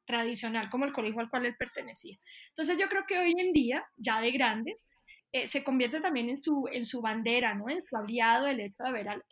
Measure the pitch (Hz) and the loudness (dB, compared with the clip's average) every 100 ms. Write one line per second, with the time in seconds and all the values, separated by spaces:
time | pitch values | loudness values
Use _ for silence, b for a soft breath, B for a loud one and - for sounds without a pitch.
0 | - 240 233 240 233 220 214 247 269 - | -4 -2 -2 -2 -4 -4 -2 -2 -2 -2
1 | 220 220 233 254 247 240 247 - 247 226 | -2 -4 -4 -2 -2 -4 -6 -8 -10 -12
2 | - 196 B B B - 311 339 392 392 | -16 -18 B B B -4 0 2 2 0
3 | 392 370 349 339 370 320 233 277 - - | 0 2 4 4 4 4 4 2 -4 -6
4 | 220 220 233 247 247 214 226 453 _ b | -2 2 2 4 2 2 -2 -8 _ b
5 | b b _ 262 240 285 285 262 247 302 | b b _ -4 -2 -2 0 2 2 0
6 | 359 277 233 277 320 294 262 - 233 254 | 0 0 -2 -2 0 0 0 -4 -6 -4
7 | 226 220 226 240 240 202 214 320 - 233 | -2 -2 2 2 2 0 -4 -6 -4 -6
8 | 208 233 226 233 277 262 202 - 254 247 | -4 2 4 6 4 0 -4 -6 -4 -4
9 | 202 208 - | -4 -8 -8